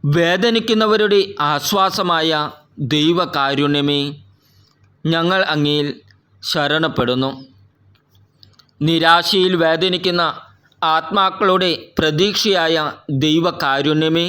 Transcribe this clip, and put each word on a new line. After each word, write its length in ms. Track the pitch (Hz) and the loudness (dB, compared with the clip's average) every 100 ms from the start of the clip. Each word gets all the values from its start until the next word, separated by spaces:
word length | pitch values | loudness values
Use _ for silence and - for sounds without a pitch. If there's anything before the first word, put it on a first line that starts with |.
വേദനിക്കുന്നവരുടെ 1160 | 143 151 170 180 233 226 226 220 214 214 214 202 190 - | 0 2 2 2 2 0 0 0 2 2 4 2 0 -2
ആശ്വാസമായ 880 | 147 147 - 202 185 - 180 170 160 156 151 - _ - 135 | -2 -2 -2 0 0 0 0 0 0 -2 -4 -10 _ -10 -2
ദൈവകാരുണ്യമേ, 1080 | 151 151 170 175 147 139 139 143 147 143 143 143 147 - _ _ _ _ _ _ _ 160 | 0 2 2 0 -2 -2 0 0 0 0 -2 -4 -10 -20 _ _ _ _ _ _ _ -4
ഞങ്ങൾ 360 | 165 170 190 | 0 0 0
അങ്ങയിൽ 440 | 185 151 147 147 147 - _ _ _ _ | 0 0 0 0 -2 -8 _ _ _ _
ശരണപ്പെടുന്നു. 880 | - 160 147 156 160 151 123 127 131 135 - _ _ _ _ _ _ _ _ _ - _ _ _ | -8 -4 0 0 -2 -2 -2 0 -2 -6 -18 _ _ _ _ _ _ _ _ _ -20 _ _ _
നിരാശയിൽ 720 | 151 165 165 170 170 196 185 180 | -2 2 4 4 4 2 2 2
വേദനിക്കുന്ന 680 | 165 160 185 180 180 175 165 - - _ _ _ | 2 2 0 -2 -2 0 -2 -4 -14 _ _ _
ആത്മാക്കളുടെ 880 | 165 160 165 202 190 190 202 185 180 160 - - | 0 0 0 0 0 2 0 2 0 -4 -8 -2
പ്രതീക്ഷയായ 800 | 156 151 196 196 220 190 165 160 151 - - 139 | 0 2 0 0 0 0 0 0 -2 -8 -6 -2
ദൈവകാരുണ്യമേ 1040 | 156 160 175 127 143 135 143 156 160 165 | 0 2 0 -2 -2 0 0 0 0 0